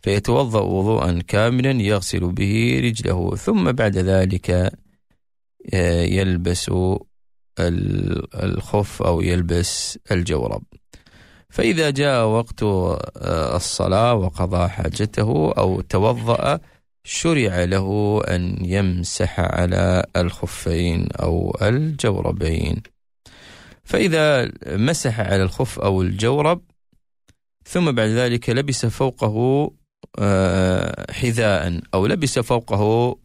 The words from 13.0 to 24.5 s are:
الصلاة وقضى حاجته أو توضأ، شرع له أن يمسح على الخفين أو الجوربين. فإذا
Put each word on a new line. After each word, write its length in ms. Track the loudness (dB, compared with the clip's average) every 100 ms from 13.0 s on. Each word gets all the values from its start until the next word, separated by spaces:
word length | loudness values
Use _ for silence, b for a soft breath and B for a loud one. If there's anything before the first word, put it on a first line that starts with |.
| -6 -8 -4 -2 0 -2
الصلاة 580 | -4 -4 0 2 2
وقضى 540 | 2 0 -2 -2 0 0
حاجته 840 | 0 -4 -2 -4 0 0 2 0
أو 280 | 2 2 0
توضأ، 800 | -2 0 2 0 0 0 0 -2 b b b _
شرع 600 | -10 -4 0 2 2 0
له 560 | 0 0 0 0 2 0 0
أن 280 | -2 -2 -4
يمسح 760 | -2 0 2 0 -4 -2 -2 0
على 640 | -2 0 0 2 2 2 0 -2
الخفين 920 | -2 -2 -10 -6 -2 0 0 0 -2
أو 460 | -2 -2 0 -2 -2
الجوربين. 1200 | 0 0 -2 -2 -2 0 -2 -2 -2 -2 -2 -4 -8 _ _ _ -20 B B B B B
فإذا 680 | -4 0 2 4 4 2 0